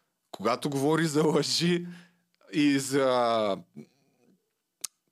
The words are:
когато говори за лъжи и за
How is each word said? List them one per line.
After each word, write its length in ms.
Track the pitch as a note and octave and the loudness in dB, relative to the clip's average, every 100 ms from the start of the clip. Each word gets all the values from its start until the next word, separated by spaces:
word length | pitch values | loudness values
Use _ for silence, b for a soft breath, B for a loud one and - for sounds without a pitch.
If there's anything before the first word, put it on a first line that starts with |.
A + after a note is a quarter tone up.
| b b _ | b b _
когато 380 | - G2+ B2 D3+ | -4 -2 -2 -2
говори 360 | C#3 C#3+ D#3 E3 | -2 0 2 0
за 180 | D3 | 2
лъжи 640 | D#3 D3 C#3+ - E3+ F3 F3 B B B B _ - | 2 2 0 -2 0 -2 -4 B B B B _ -8
и 260 | F3+ D3 C#3 | 0 2 2
за 760 | B2+ C#3 C3+ B2 A#2 A2+ G#2+ F2+ E2+ D2 - _ _ _ _ _ _ _ _ _ - _ _ | 0 0 2 2 2 2 0 -2 -8 -20 -20 _ _ _ _ _ _ _ _ _ -16 _ _